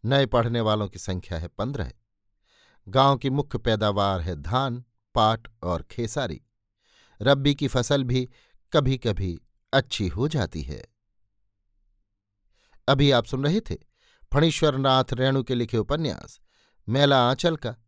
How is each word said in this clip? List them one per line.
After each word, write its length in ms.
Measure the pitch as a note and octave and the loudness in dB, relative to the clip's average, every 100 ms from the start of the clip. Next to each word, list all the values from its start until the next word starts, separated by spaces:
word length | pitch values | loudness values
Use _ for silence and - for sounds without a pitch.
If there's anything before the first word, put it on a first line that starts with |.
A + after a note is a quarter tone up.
नए 220 | A2 C#3 C3 | 2 0 2
पढ़ने 340 | B2 A#2 A#2+ | 2 0 0
वालों 280 | G#2+ G#2+ G2+ | 0 0 -2
की 100 | F2+ | -8
संख्या 400 | - F#2 - E2 | -8 -8 -6 -8
है 100 | E2+ | -8
पन्द्रह। 440 | - A2+ B2+ D2 - _ _ _ _ _ _ _ _ - | -6 -6 -6 -8 -12 _ _ _ _ _ _ _ _ -2
गांव 280 | B2+ C#3 C3+ | 4 4 4
की 140 | C#3 | 0
मुख्य 280 | C#3 C#3+ A#2 | -2 -4 -4
पैदावार 600 | A#2 A2 G#2+ G2+ G2 F#2+ | 0 0 0 2 0 0
है 220 | D#2+ D#2+ | -4 -8
धान, 420 | C#2+ B2+ C3+ A#2+ B2 _ _ | -2 -2 -2 -6 -12 _ _
पाट 340 | - A2 A2+ - _ | 2 2 2 -6 _
और 200 | F2+ F2 | -4 -4
खेसारी। 600 | - - A#2 - B2+ D2+ _ _ _ _ _ _ _ _ | -6 -8 -6 -4 -6 -8 _ _ _ _ _ _ _ _
रब्बी 320 | A#2 C#3 C#3 | 2 4 4
की 140 | C#3+ C#3 | 0 0
फसल 360 | B2+ A#2 C#3+ | -2 0 0
भी 240 | B2+ B2+ B2 _ _ _ _ | 2 -2 -2 _ _ _ _
कभी-कभी 680 | D#3+ C3+ C3+ A#2 G2+ F#2+ E2+ _ _ _ | 0 2 0 -2 -2 -4 -6 _ _ _
अच्छी 360 | C3+ - - F#2+ | 0 0 -4 -4
हो 200 | D#2 D3 | -2 -2
जाती 340 | D#3 F2 D#2+ | -2 -4 -6
है। 240 | C2+ C2 - _ _ _ _ _ _ _ _ _ _ _ _ _ _ _ _ _ _ _ - | -10 -12 -14 _ _ _ _ _ _ _ _ _ _ _ _ _ _ _ _ _ _ _ 0
अभी 220 | C3+ C#3+ | 4 4
आप 140 | B2+ | 4
सुन 200 | - C3+ | 0 -2
रहे 160 | C#3+ F#3+ | 0 -2
थे 140 | - - _ _ _ _ - | -4 -12 _ _ _ _ -2
फणीश्वर 420 | C#3 D#3+ - D#3 C3+ | 2 2 2 0 2
नाथ 280 | C3+ C3 B2+ | 2 2 2
रेणु 300 | A#2+ C3 C3+ | 0 0 0
के 120 | B2 | -2
लिखे 240 | B2 A2+ A2+ | -2 -2 -2
उपन्यास 600 | G#2 D3 D#3 E2 - - _ _ _ _ - | -2 -2 -4 -8 -14 -20 _ _ _ _ -4
मैला 420 | B2+ C#3+ C3+ B2 | 2 4 6 4
आंचल 260 | C3 E3+ D#3+ | 2 0 -2
का 200 | A#2 A2+ | -6 -10